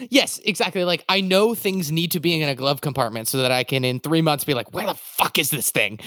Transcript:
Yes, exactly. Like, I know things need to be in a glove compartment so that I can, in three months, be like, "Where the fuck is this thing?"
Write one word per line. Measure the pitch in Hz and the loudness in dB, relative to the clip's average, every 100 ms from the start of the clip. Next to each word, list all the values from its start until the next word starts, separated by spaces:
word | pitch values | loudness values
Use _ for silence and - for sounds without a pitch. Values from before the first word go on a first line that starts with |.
| 254 | 0
Yes, | 269 233 - | 2 2 -2
exactly. | - 180 190 190 180 | -4 -2 -2 0 0
Like, | 175 - | -2 0
I | 190 | 0
know | 190 190 220 | 4 4 4
things | 226 202 190 147 | 2 -2 -2 -2
need | 160 170 | 0 0
to | 175 | 0
be | 165 165 | 2 2
in | 151 | 0
a | 131 | 0
glove | 135 143 | 0 0
compartment | 151 135 120 113 113 | -2 0 0 -2 -2
so | 135 | 0
that | 127 | 2
I | 127 | 0
can, | 127 135 127 | 0 0 0
in | 127 | -2
three | 147 165 | 0 2
months, | 160 147 | 2 0
be | - 127 | 0 -2
like, | 110 | -2
"Where | - 233 | -6 -4
the | - | -6
fuck | - - - - | -8 -2 0 0
is | 151 | 0
this | 143 - | 0 0
thing?" | - 104 107 | 0 0 -4